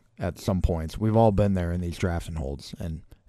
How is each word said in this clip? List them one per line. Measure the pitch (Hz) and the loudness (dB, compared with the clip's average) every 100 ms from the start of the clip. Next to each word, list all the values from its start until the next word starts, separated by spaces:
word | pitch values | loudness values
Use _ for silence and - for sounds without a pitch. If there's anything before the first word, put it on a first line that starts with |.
| _ - | _ -8
at | 92 - | -6 -4
some | - 92 | 0 2
points. | - 82 80 - | 2 0 -2 -2
We've | 107 | 2
all | 110 113 | 6 6
been | 98 101 | 6 2
there | 92 85 | 2 0
in | 87 | -2
these | 87 82 | -4 -2
draft | 92 85 - | -2 -2 -4
and | 80 | -6
holds, | 69 69 - - | -6 -8 -10 -10
and | 87 78 - - | -8 -8 -12 -20